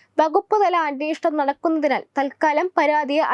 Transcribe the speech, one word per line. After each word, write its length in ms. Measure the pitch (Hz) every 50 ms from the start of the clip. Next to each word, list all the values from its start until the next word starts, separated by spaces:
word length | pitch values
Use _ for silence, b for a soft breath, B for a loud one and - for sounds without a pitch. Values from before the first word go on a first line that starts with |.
| b b _ -
വകുപ്പ് 360 | 311 311 302 403 403 - 427 427 403
തല 140 | 349 349 339 320 294
അന്വേഷണം 480 | 285 262 302 302 320 - - 339 302 302
നടക്കുന്നതിനാൽ 640 | 277 269 285 - - 339 320 311 294 285 254 190 - - _ 277
തൽക്കാലം 480 | 277 277 - - - 302 285 294 349 370 - 339
പരാതിയെ 440 | 294 294 302 302 302 254 285 302 311 -